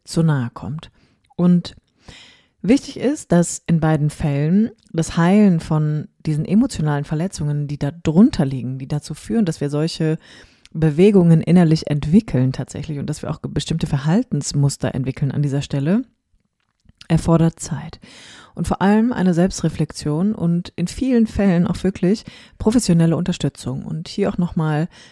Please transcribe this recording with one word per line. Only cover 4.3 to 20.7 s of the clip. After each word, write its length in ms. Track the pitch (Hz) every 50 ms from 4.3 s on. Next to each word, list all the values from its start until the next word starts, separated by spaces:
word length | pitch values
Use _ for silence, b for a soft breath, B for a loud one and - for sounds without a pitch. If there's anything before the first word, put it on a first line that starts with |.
| 139 139 147 156 180 202 220 240 - _ _ _ -
das 240 | 165 160 - -
Heilen 440 | 175 165 170 190 214 208 196 175 165
von 480 | - - 156 151 151 151 151 151 - - _ _ -
diesen 200 | 156 156 147 156
emotionalen 600 | - 175 220 262 269 - - 156 151 147 143 143
Verletzungen, 640 | - 160 151 170 196 - - 156 147 147 147 147 139
die 100 | 147 -
da 120 | - 143
drunter 540 | 165 170 - 170 151 170 220 294 - - 175
liegen, 340 | 147 135 127 117 123 131 131
die 100 | 135 131
dazu 260 | 147 147 - - 156
führen, 300 | - - - 208 226 214
dass 160 | 160 160 -
wir 100 | 147 143
solche 480 | 143 147 156 165 - - 165 156 156 - B B B B B B B B B B -
Bewegungen 680 | 160 156 156 147 147 185 214 202 190 175 170 165 160
innerlich 500 | - - 165 180 175 156 160 160 - -
entwickeln 640 | 147 147 147 151 160 220 226 - - 127 127 131 131
tatsächlich 460 | - 131 - - - 147 - 151 143
und 80 | - -
dass 140 | 151 - -
wir 80 | -
auch 100 | 151 -
ge-, 100 | - 139
bestimmte 360 | 139 151 - - 156 165 -
Verhaltensmuster 1080 | 156 156 139 135 156 165 226 254 - - 143 143 - - 143 139 139 - - - 123 -
entwickeln 360 | - 127 127 135 - 147 135
an 100 | - -
dieser 220 | 147 143 131 143 143
Stelle, 400 | - - 139 139 156 190 240 269 _ _ _ _ _ _ _ _ _ _ _ _ _ _ _ _ _ _ - - -
erfordert 520 | 165 160 - - 165 165 165 165 - -
Zeit. 400 | - - 151 143 151 160 - - B B B B B B B B B B B
Und 120 | B 170
vor 160 | - - - 175
allem 300 | 196 208 220 226 247 240
eine 200 | - 180 185 170
Selbstreflexion 1040 | 165 180 190 - - - 160 - - 156 - - - - 151 147 156 185 208 214
und 380 | - 165 170 170 170 180 -